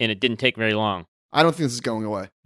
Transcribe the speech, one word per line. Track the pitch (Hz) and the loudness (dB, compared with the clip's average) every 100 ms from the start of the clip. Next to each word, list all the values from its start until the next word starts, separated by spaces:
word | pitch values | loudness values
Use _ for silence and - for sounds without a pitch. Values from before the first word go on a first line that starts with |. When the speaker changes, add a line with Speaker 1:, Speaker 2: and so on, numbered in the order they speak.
Speaker 1:
and | 113 | -2
it | 101 | 0
didn't | 123 110 | 0 2
take | 131 113 | 0 2
very | 110 | 0
long. | 107 107 92 - _ _ | 2 0 -2 -8 _ _
Speaker 2:
I | 147 | 2
don't | 165 | 2
think | 160 143 | 2 -2
this | |
is | 120 | -4
going | 120 110 | -6 -4
away. | 110 101 98 _ | -4 -6 -8 _